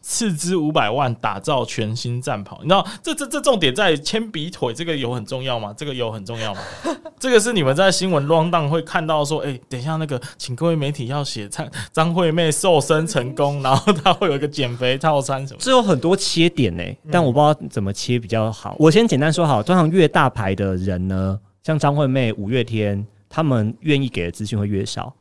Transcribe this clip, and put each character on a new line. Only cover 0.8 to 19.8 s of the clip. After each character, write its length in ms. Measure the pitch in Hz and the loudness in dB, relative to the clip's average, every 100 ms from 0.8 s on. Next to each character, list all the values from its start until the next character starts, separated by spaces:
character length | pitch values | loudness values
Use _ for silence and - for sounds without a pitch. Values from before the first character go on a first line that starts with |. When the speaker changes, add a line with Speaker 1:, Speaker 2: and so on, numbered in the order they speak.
| 110 | 0
Speaker 1:
万 240 | 123 135 113 | 0 -2 -2
打 220 | 110 98 | -4 -4
造 240 | 101 143 | -2 -2
全 300 | 117 - 107 | -2 -4 -6
新 260 | 113 123 120 | -4 -6 -6
战 220 | 127 117 | -6 -8
袍。 160 | 98 - | -8 -10
你 60 | 123 | 0
知 20 | |
道 140 | 190 190 - | 0 0 -8
这， 120 | - | -8
这， 120 | 311 277 | -6 -6
这 140 | 302 | -2
重 200 | 302 240 | 0 2
点 120 | 156 | 2
在 220 | 127 202 | 2 0
铅 360 | 147 147 220 226 | 0 -2 -4 -4
笔 200 | 170 156 | -8 -10
腿， 220 | - - | -6 -6
这 120 | 113 | -6
个 120 | 170 151 | -6 -4
有 160 | 120 | -4
很 100 | 123 107 | -6 -8
重 180 | 135 | -8
要 160 | 131 120 | -6 -6
吗？ 140 | 104 104 | -6 -10
这 80 | |
个 100 | 147 | -10
有 160 | 127 117 | -6 -6
很 140 | 110 | -6
重 140 | 98 117 | -10 -8
要 160 | 110 | -6
吗？ 60 | 95 - - | -8 -12 -10
<laughs> 360 | 294 302 320 _ | -8 -8 -10 _
这 80 | 269 | 2
个 100 | 240 | 4
是 140 | 208 | 4
你 100 | 233 | 2
们 140 | 135 139 | 2 4
在 160 | 190 | 4
新 180 | 185 190 | 2 0
闻 160 | 165 143 | 0 2
rundown 400 | 165 165 170 143 | 2 4 2 2
会 140 | 165 | 0
看 260 | 160 185 160 | -2 -4 0
到 160 | 156 | 0
说 180 | 143 156 | 0 -2
，“哎， 160 | 143 127 _ | -4 -8 _
等 100 | 127 | -8
一 60 | |
下 120 | 135 160 | -4 -4
那 100 | 156 | -4
个， 120 | 131 - - | -6 -8 -14
请 180 | - 123 | -10 -2
各 120 | 165 | 0
位 60 | |
媒 160 | 165 143 | 0 -2
体 180 | 147 120 | -4 -4
要 140 | 143 | -4
写 240 | 139 - 101 | -6 -8 -10
唱-， 180 | - 156 - 110 | -10 -10 -10 -6
张 220 | - 160 | 0 2
惠 180 | 170 170 | 2 2
妹 180 | 160 165 | 2 0
瘦 300 | 147 196 165 | 2 4 4
身 260 | 139 156 165 | 4 0 2
成 280 | 147 123 | -2 -4
功， 260 | 135 143 143 | -2 -2 0
<laughs> 20 | |
然 140 | 135 135 | 2 2
后 160 | - | 4
她 180 | 180 185 | 2 4
会 120 | 170 190 | 2 2
有 80 | |
一 40 | 139 | 0
个 100 | 147 | -2
减 260 | 147 127 120 | -2 -4 0
肥 180 | 123 131 | 0 2
套 240 | 160 147 | 2 2
餐 260 | 127 135 139 | 0 -4 -6
什 60 | |
么 60 | - | -8
的。” 20 | |
Speaker 2:
这 80 | 254 | 4
有 120 | 254 | 4
很 180 | 214 156 | 6 2
多 160 | 160 190 | 4 2
切 320 | - - 165 | 0 2 2
点 260 | - 120 85 | 4 0 0
欸， 200 | 90 - | -8 -10
Speaker 1:
嗯。 60 | 156 | -2
Speaker 2:
但 100 | 165 | 2
我 80 | 156 | 2
不 80 | 123 | 4
知 60 | |
道 100 | 147 151 156 | 4 4 -2
怎 160 | - | -4
么 80 | 98 | -4
切 260 | 101 - 123 | -4 -2 -2
比 80 | 110 | 0
较 240 | 110 110 | -2 -2
好。 240 | 107 - - | -4 -12 4
我 120 | 151 | 6
先 160 | 170 233 | 6 4
简 140 | 131 | 2
单 100 | 151 | 0
说 160 | 160 165 | 2 2
好， 160 | 123 | 2
通 140 | 104 | 2
常 120 | 180 | 2